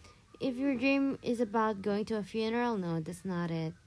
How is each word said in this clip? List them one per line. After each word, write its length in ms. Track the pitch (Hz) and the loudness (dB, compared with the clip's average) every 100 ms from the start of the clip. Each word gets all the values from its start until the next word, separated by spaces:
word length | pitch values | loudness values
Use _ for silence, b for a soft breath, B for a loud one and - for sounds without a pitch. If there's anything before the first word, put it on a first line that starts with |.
| b b b - | b b b -6
If 180 | 269 240 | -4 0
your 200 | 277 247 | 0 2
dream 420 | 269 277 277 - | 2 4 2 0
is 180 | - 233 | -2 0
about 420 | 233 226 220 196 | 0 2 2 0
going 220 | 202 202 214 | 0 0 0
to 100 | 220 | -2
a 40 | |
funeral, 540 | 190 220 220 233 240 214 | -2 -2 0 0 0 0
no, 240 | 175 165 | 0 -2
that's 240 | 156 175 | -2 -6
not 260 | 190 175 170 | -4 -2 -2
it. 220 | 165 160 170 | -2 -4 -6